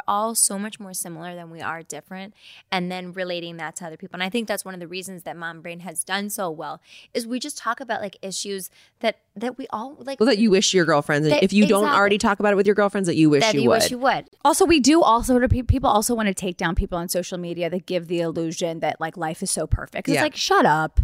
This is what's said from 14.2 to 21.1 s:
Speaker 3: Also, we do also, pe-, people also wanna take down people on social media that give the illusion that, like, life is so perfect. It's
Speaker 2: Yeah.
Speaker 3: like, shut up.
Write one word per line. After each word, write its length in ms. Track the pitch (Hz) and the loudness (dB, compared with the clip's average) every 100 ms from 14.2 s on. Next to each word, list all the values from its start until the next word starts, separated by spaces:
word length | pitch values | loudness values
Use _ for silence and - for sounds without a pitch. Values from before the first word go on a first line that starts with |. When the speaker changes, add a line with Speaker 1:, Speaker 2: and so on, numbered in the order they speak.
| - _ 277 | -4 _ 2
Speaker 3:
Also, 180 | - | 4
we 160 | 370 330 | 6 6
do 220 | 254 320 | 6 6
also, 340 | 269 226 240 247 247 | 6 4 4 2 4
pe-, 140 | 254 | 2
people 260 | 247 262 240 | 2 2 2
also 260 | 214 220 240 | 2 2 0
wanna 180 | 214 | 0
take 220 | 190 196 180 | -2 -4 -4
down 180 | 175 | -2
people 240 | - 196 175 | 0 -2 -4
on 120 | 175 | -4
social 280 | 180 175 180 | -4 -4 -8
media 320 | 175 170 170 | -8 -4 -4
that 180 | 180 - | -4 -4
give 200 | 180 165 | -6 -2
the 140 | 170 | -2
illusion 580 | 165 165 165 160 170 165 | -2 -4 -4 -4 -4 -2
that, 220 | 151 - | -4 -4
like, 160 | 160 180 | -6 -6
life 260 | 160 160 | -6 -6
is 80 | 185 | -4
so 160 | - 156 | -4 -2
perfect. 400 | - 147 - - | -4 -4 -8 -2
It's 80 | - | 0
Speaker 2:
Yeah. 60 | |
Speaker 3:
like, 140 | 302 - | 0 -2
shut 280 | - 381 233 | 2 4 4
up. 360 | 156 156 - - | 4 2 0 0